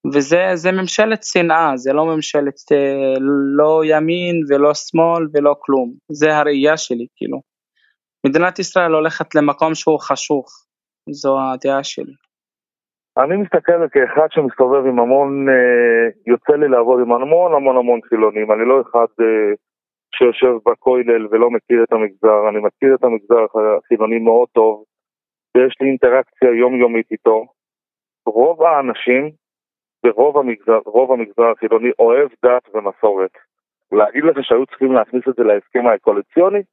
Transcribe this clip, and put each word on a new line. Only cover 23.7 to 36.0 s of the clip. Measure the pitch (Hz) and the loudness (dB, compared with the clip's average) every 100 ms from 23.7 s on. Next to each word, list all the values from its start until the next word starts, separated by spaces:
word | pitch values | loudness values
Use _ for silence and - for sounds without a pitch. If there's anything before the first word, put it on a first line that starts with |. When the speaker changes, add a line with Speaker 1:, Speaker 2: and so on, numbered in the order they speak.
| 104 | -2
Speaker 2:
החילוני | _ 113 110 113 | _ -2 0 0
מאוד | 113 117 120 | 2 2 2
טוב, | - 110 107 107 _ _ _ _ _ _ 123 | 2 0 0 _ _ _ _ _ _ _ 0
ויש | 127 - | 0 -2
לי | 135 | -4
אינטראקציה | 131 127 131 127 _ 127 | 0 2 0 -2 _ 0
יומיומית | 117 123 127 120 117 113 | 2 0 2 0 0 -6
איתו. | 110 117 110 117 _ _ _ _ _ _ _ - | -2 0 0 -2 _ _ _ _ _ _ _ -4
רוב | 110 143 165 | 0 0 2
האנשים | 165 151 135 113 - 127 151 156 _ _ _ _ _ _ | 2 2 -2 -6 -2 -2 -2 _ _ _ _ _ _ _
ברוב | 120 107 143 143 | -2 2 2 2
המגזר, | 127 110 - 113 - | -2 -4 0 0 2
רוב | 110 131 | 0 2
המגזר | 127 107 101 117 | -2 -4 0 0
החילוני | 110 110 110 120 - | 0 -2 0 0 2
אוהב | 117 127 143 _ | 2 2 -2 _
דת | 123 123 _ | 0 0 _
ומסורת. | 107 101 - 107 98 95 _ _ _ _ _ _ | -6 -6 -2 -2 0 -4 _ _ _ _ _ _
להגיד | 104 104 123 | 0 0 2
לך | 160 139 | 0 -2
שהיו | 127 120 135 | 0 0 0
צריכים | - 131 | -4 0
להכניס | 127 107 123 135 | 0 0 -4 -4
את | 127 | 0
זה | |
להסכם | 110 101 _ 123 120 | 0 0 _ -2 0
הקואליציוני? | 104 | 0